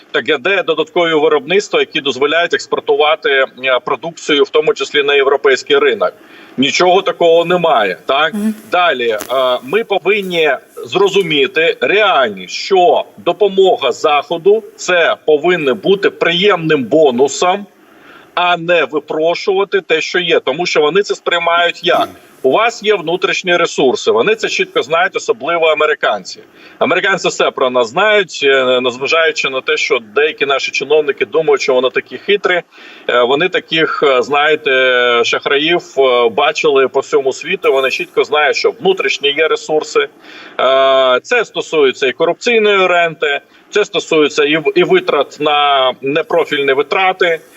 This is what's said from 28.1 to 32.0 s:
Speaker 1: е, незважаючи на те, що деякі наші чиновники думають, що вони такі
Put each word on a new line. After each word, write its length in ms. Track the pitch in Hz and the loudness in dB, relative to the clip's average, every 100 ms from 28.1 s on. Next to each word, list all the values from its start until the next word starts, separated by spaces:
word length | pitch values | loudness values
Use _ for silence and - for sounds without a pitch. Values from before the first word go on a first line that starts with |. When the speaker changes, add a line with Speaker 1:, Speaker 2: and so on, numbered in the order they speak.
| 208 170 - | 2 0 -2
Speaker 1:
е, 380 | 143 135 127 127 | 0 2 2 0
незважаючи 680 | 127 123 139 160 160 151 143 | 0 -4 -2 0 0 -2 -4
на 100 | 131 | -4
те, 160 | 139 151 | -4 -2
що 220 | - 131 110 | 0 -2 -2
деякі 320 | 107 156 147 139 | -2 -2 -2 -2
наші 240 | 135 - | -2 -4
чиновники 560 | - 139 156 147 - 135 | -6 0 0 0 -4 -2
думають, 340 | 151 156 139 | -2 0 0
що 140 | - | 2
вони 160 | 127 127 | 0 0
такі 280 | 139 | -4